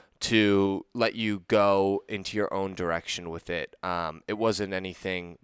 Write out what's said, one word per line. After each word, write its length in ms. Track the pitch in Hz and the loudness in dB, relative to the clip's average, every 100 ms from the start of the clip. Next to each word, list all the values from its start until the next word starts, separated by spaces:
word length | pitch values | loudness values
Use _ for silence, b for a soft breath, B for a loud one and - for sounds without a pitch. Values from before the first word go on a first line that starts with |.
| B - | B -8
to 640 | - 113 104 101 98 95 - | 0 4 6 6 4 0 -6
let 220 | 120 113 110 | -2 -2 0
you 280 | 110 104 85 | -4 -4 2
go 520 | 107 101 98 98 98 - | 4 6 4 2 0 -4
into 300 | 104 92 107 | -8 -6 -4
your 160 | 104 | -2
own 200 | 98 95 | -2 -6
direction 560 | 90 87 82 - - 87 | -4 -4 -4 -4 -8 -8
with 200 | 82 - | -10 -6
it. 260 | 87 69 - | -6 -8 -8
Um, 380 | 90 87 82 80 - | -6 -4 -4 -8 -8
it 100 | 104 | 0
wasn't 360 | 113 98 98 | 0 0 -2
anything 640 | 95 95 87 95 92 87 85 | -4 -6 -8 -6 -6 -8 -16